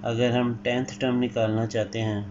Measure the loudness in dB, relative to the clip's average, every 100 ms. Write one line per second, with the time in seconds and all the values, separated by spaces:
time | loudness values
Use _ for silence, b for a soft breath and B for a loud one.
0 | -2 2 2 4 2 0 -2 -2 -2 -2
1 | 0 2 0 2 2 2 0 0 -2 -2
2 | -2 -2 -4